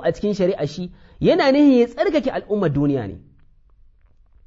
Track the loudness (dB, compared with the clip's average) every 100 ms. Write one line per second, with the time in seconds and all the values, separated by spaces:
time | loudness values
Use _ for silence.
0 | -2 -4 -4 -2 -2 -2 -6 -8 -14 -14
1 | -20 -2 2 2 4 4 6 4 2 -2
2 | -2 -2 -2 -6 -6 -2 -2 0 -2 -2
3 | -6 -14 -20 _ _ _ _ _ _ _
4 | _ _ _ _